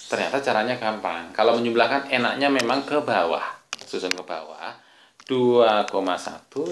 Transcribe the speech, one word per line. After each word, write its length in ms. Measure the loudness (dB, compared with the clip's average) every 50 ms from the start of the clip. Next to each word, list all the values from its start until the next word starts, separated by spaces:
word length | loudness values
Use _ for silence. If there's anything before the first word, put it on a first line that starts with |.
| -8 -4
Ternyata 320 | -2 -2 -2 0 -2 -2 0
caranya 320 | 0 0 0 2 0 -2
gampang. 560 | -2 -2 -2 -2 -2 -4 -6 -6 -6 -8 -8
Kalau 240 | -2 2 4 4 4
menjumlahkan 560 | 4 2 2 2 2 2 2 2 -2 -2 0
enaknya 400 | -2 0 0 0 0 0 0 2
memang 320 | 2 2 2 0 0 -2 -2
ke 160 | -2 -2 -2
bawah. 640 | 0 2 2 2 2 2 0 -2 -4 -6 -10 -12 _ -14 -14 -14 -12 -10
Susun 240 | -8 -6 -4 -4
ke 160 | -6 -6 -8 -10
bawah. 480 | -10 -10 -10 -12 -14 -12 -12 -12 -14 -14 _ _ _ _ _ _ _ _ -8
Dua 640 | -4 0 2 4 6 6 6 6 6 6 2 0 0
koma 320 | -2 -2 -2 -2 -2 -4
satu 480 | -4 -10 -12 -14 -16 _ -8 -6 -6 -6